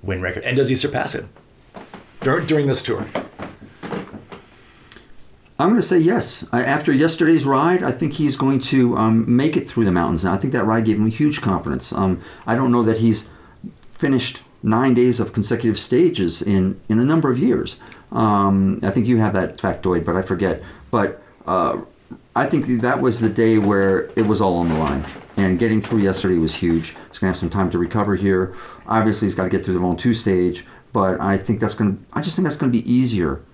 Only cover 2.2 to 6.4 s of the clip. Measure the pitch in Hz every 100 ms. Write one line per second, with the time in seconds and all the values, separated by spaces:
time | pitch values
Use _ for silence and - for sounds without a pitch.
2.2 | 131 165 151 151 143 127 - 107 104 -
3.2 | - - - - - - - - - -
4.2 | - - - - - - - - - -
5.2 | - - _ _ 165 233 165 180 160 220
6.2 | - -